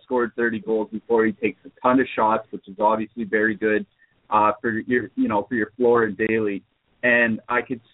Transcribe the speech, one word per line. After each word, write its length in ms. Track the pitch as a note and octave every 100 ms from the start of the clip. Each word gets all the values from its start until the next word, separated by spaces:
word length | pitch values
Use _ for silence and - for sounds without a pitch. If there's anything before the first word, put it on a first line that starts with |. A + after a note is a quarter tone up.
scored 320 | - B2 A#2+
thirty 240 | - A#2 A2
goals 320 | G2+ A2 G#2+
before. 340 | A2 - A#2
He 80 | A2
takes 320 | G#2 A2 -
a 60 | - -
ton 180 | B2+ C3
of 80 | B2+
shots, 360 | - A2 A2 -
which 160 | G2 -
is 100 | F#2+
obviously 460 | G#2+ A2 G#2+ -
very 300 | A2 A2 A2
good, 320 | G2+ A2 G#2 G2+ _ _ _ _
uh, 240 | G#2+ G#2+ G#2
for 200 | A#2+ A2
your, 300 | - B2 G#2 -
you 120 | B2+
know, 160 | G#2+
for 100 | G2+
your 160 | A#2+ G#2+ -
floor 260 | A#2+ A#2+
and 100 | A2
daily. 480 | G2 A2 A2+ G#2+ G2 - _ _ _
And 360 | B2 A#2+ A#2 A2 -
I 140 | A#2+
could 180 | A#2+ A#2+ -